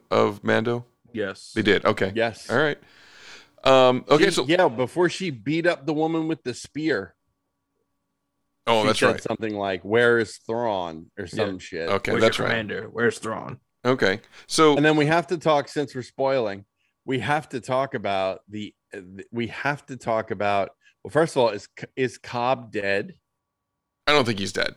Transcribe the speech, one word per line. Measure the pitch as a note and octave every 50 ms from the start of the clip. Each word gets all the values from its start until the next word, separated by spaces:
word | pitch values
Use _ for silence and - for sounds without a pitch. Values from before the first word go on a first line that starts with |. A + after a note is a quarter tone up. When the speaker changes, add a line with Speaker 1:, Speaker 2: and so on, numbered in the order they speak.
| _ -
Speaker 1:
of | - G#2+ A2 A2 G#2 G2+ -
Mando? | A2 A2 A2 A2+ A#2 A#2+ A#2+ A#2+ _ _ _ _ _ -
Speaker 2:
Yes. | A2 G#2 F#2+ G2 - - - -
Speaker 1:
They | A2 G#2+
did. | G#2 G2 F2 -
Okay. | G2 G#2+ - A#2 F#2+ F#2+
Speaker 3:
Yes. | A2 A2+ A#2 G#2+ - - -
Speaker 1:
All | A2
right. | B2 D#3 D3+ D3 - _ _ _ _ - - - - - - - - - _ _ _ -
Um, | C3 C3+ C3 B2+ B2+ B2+ B2+ - -
okay. | C#3 D3+ D#3
Speaker 3:
She, | - E3
Speaker 1:
So | F3+ C3
Speaker 3:
yeah, | C3 E3 F3+ F#3 D#3
before | A#2+ A2+ B2+ B2 - D#3+ F3+ E3+
she | - - F#3+ F#3
beat | C#3+ A#2 G2 C3+ D#3 E3 E3
up | F3 E3+ E3+ C#3
the | C#3+ D#3
woman | D3 D#3 D#3+ E3 D#3+ D#3+
with | D#3+ D#3+ D3+ -
the | B2 A#2+
spear. | - - - - C#3+ D#3 D#3 C#3 G2+ G2 - _ _ _ _ _ _ _ _ _ _ _ _ _ _ _ _ _ _ _ _ _ _ _ _ _ _ _ _ _ _ -
Speaker 1:
Oh, | - A#2 A2 G#2+
Speaker 3:
She | G#2+
Speaker 1:
that's | A2 -
Speaker 3:
said | -
Speaker 1:
right. | G#2 E2 - -
Speaker 3:
something | - A2+ - A2+ A2 G#2+
like, | G#2 G2+ G2 F#2+ F2+ F2
"Where | G2 G#2 A#2 A#2+ A#2+ A#2+ A#2
is | A2+ G2 - -
Thrawn?" | _ - A2+ A#2 A#2+ A#2 G#2 F#2+ F2 E2+ D#2+ D#2+ E2 - _
or | - G2+
Speaker 1:
Yeah. | F2 F2 G2+ G#2+
Speaker 3:
some | G2+ F#2+ F2+
shit. | - - - E2+ E2 E2
Speaker 1:
Okay, | G2 G2 - - G#2+
Speaker 2:
"Where's | A#2 A2+
Speaker 1:
that's | A2+ G#2+ -
Speaker 2:
your | G#2+
Speaker 1:
right. | G2 -
Speaker 2:
commander? | A2+ A2 G2+ G2+ F#2+ A2 G#2+
Where's | G#2+ A2 A#2 A#2 G#2+ -
Thrawn?" | - A2 A2 - - B1+ - - _ _ _ _ -
Speaker 1:
Okay. | B2 B2+ C3 A#2+ G2 F#2+ G#2 - _ _ - -
So | - - - D#3+ D#3 D3
Speaker 3:
And | C#3 D3
then | D#3 D#3
we | D#3 D3+
have | D3 D#3+ E3+ E3 -
to | F#3 E3
talk, | - E3 D#3 D3 C3+ -
since | - D#3 D3 C3+ -
we're | C3 A#2
spoiling, | - _ - C3+ C3+ C3+ C3+ A#2 G#2 G2 G2+ G#2 _ _ _ _ _ _ _ _
we | - C3+ C3
have | G#2+ C3+ D3 D#3 D3+ -
to | - B2+
talk | - - C3 C3 C3+ C3+ -
about | B2 G2 G2+ G2 F#2+ F#2+ F#2+ F#2 - _ -
the, | G#2 G#2+ G#2 F#2 - _ _ _ - G2+ F#2 F2+ F#2+ G2 F#2+ _
we | - A#2 A#2+
have | G#2+ - - - C#3 D3 C#3 -
to | - C3+
talk | B2 - - A2+ A2 G#2+ - A2
about, | F#2+ G#2 G2+ G2+ G2+ F#2+ - - _ _ _ _ _ -
well, | - -
first | D3 E3+ D#3 -
of | - B2
all, | A2+
is, | G#2 G#2 - - _ - - - -
is | - C3 A#2+ - -
Cobb | - - - B2 A#2+ B2 C3+ B2 A#2+ A2+ G2+
dead? | G#2+ G2+ G2 G2 G2 G#2+ G2 F2+ _ _ _ _ _ _ _ _ _ _ _ _ _ _ _ _ _ - -
Speaker 1:
I | D3
don't | D3 B2+
think | A2+ A2+ F#2+
he's | G2 F#2+ F2+
dead. | F#2+ F2+ - -